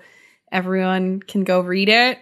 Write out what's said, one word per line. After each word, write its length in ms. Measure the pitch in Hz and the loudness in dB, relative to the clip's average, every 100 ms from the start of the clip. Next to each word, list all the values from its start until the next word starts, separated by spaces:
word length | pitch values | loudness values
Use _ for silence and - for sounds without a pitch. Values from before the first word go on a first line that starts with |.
| - _ _ _ _ | -12 _ _ _ _
everyone 680 | 190 185 190 185 185 185 190 | -4 -2 -2 0 0 -2 -4
can 220 | - 202 | -4 -2
go 160 | 185 180 | 0 0
read 300 | 180 190 202 | 0 0 2
it. 280 | 226 254 - | 4 2 0